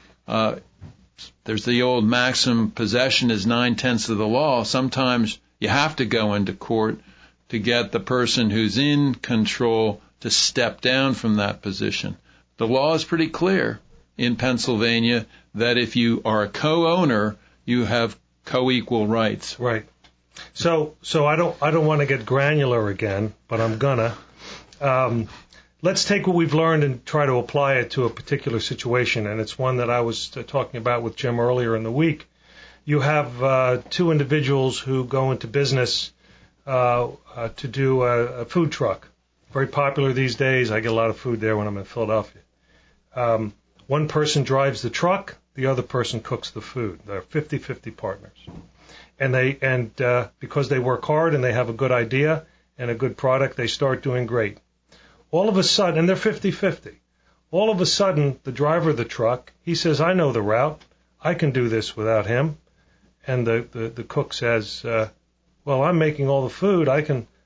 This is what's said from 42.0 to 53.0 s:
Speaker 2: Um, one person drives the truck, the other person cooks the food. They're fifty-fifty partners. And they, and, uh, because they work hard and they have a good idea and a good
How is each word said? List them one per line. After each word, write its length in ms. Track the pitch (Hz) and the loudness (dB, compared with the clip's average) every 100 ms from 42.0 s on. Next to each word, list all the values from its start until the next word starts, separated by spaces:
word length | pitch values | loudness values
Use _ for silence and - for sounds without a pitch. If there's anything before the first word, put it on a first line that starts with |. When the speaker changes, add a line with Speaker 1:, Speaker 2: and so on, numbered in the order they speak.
| 110 110 104 - _ _ _ _ _ _ _ - | -2 -2 -2 -10 _ _ _ _ _ _ _ -4
Speaker 2:
Um, 380 | 120 113 107 - _ _ - | 0 0 -2 -10 _ _ -4
one 200 | 143 151 | -2 0
person 360 | 156 151 147 | 0 2 2
drives 380 | 127 135 135 110 | 2 2 2 0
the 80 | 120 | -4
truck, 460 | - 175 190 - - _ - | 0 0 0 -4 -18 _ -4
the 120 | 131 | -2
other 140 | 127 | -2
person 380 | 120 127 117 117 | -2 -4 -2 -6
cooks 320 | - 117 - | -6 -8 -8
the 100 | 117 | -14
food. 380 | - 127 110 85 101 | -12 -8 -8 -8 -10
They're 160 | 98 | -10
fifty-fifty 680 | - 156 151 143 - 123 - | -6 -6 -4 -6 -8 -12 -14
partners. 460 | - 104 98 98 - - - - _ - - - - | -10 -8 -8 -14 -20 -20 -20 -20 _ -20 -20 -20 -4
And 140 | 135 | 0
they, 240 | 127 131 139 | 2 0 0
and, 380 | 135 127 113 - | 0 0 -2 -2
uh, 260 | 127 123 113 _ | 0 0 -2 _
because 300 | 131 147 123 | -6 -4 0
they 100 | 131 | 0
work 240 | 127 123 - | 0 -2 0
hard 280 | 151 165 | 0 2
and 100 | 147 | 2
they 100 | 127 | 2
have 160 | 113 117 | 0 0
a 40 | |
good 180 | 113 131 | -2 0
idea 540 | 123 113 131 151 160 - _ _ - | 0 0 0 0 0 -6 _ _ -10
and 140 | 123 | -6
a 40 | |
good 220 | 113 | -4